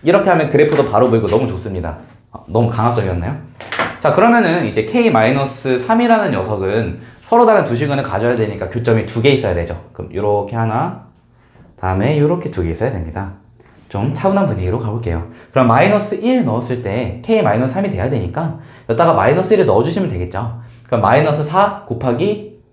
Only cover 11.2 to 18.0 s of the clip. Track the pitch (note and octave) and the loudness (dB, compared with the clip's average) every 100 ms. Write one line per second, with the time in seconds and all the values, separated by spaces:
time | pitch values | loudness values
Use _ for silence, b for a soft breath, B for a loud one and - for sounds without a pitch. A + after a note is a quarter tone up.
11.2 | _ b b b b _ F#2 F#2+ A#2 D3+ | _ b b b b _ -4 0 0 2
12.2 | D3 E3+ - - E2 E2 B2 G#2 D#2+ F2 | 2 0 -4 -4 -4 -2 -4 -4 -8 -8
13.2 | F#2+ F#2+ _ _ b b b G2+ A2+ - | -10 -12 _ _ b b b -6 -4 -2
14.2 | G3 G3 F#3+ G2 F2+ A2+ A2+ A2 A2+ D#2+ | 0 2 0 -2 -2 -4 -4 -6 -4 -6
15.2 | E2 B B C3 B2 A#2 F#3+ G#3 - - | -6 B B 2 4 6 6 2 0 -4
16.2 | A3 B3+ C#3 A2 B2 A#2+ G2 G#2 A2 - | 0 0 2 -2 -2 -6 -4 -4 -4 -8
17.2 | - A3 D3 G#2+ B2+ D3+ G3 - | 0 2 2 2 0 -2 -4 -2